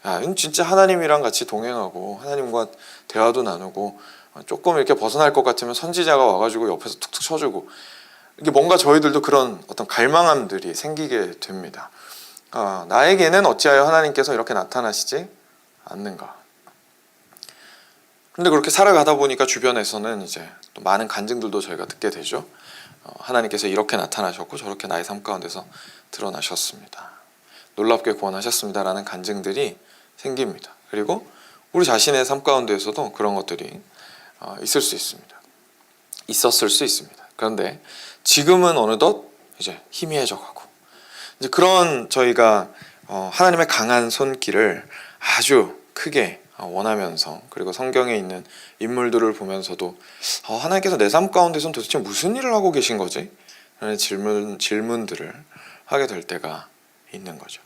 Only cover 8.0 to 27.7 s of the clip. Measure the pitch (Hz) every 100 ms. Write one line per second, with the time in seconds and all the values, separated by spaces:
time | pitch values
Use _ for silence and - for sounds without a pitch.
8 | - - _ - 151 151 175 180 143 151
9 | 151 147 143 139 127 98 - - 110 -
10 | 123 160 170 143 107 95 87 82 147 156
11 | 151 120 90 85 - 95 90 - - -
12 | - - - - _ 123 101 95 87 104
13 | 147 196 165 185 190 117 151 139 143 160
14 | 156 143 135 123 113 107 92 131 117 104
15 | - 139 185 _ _ _ _ _ - 95
16 | 101 90 - - _ _ _ _ _ _
17 | _ _ _ _ - _ - - _ _
18 | _ _ _ - 175 151 151 151 196 175
19 | 147 147 139 127 131 123 127 120 101 107
20 | 107 110 90 85 82 - - - 92 98
21 | 110 - 104 120 110 101 95 85 - -
22 | 85 80 73 73 - - - - - -
23 | - - - 123 113 104 101 98 104 104
24 | 90 - 92 87 - 143 104 98 98 85
25 | 87 101 101 98 85 95 90 - - -
26 | _ - 98 - - 90 - - - -
27 | - - _ _ _ - -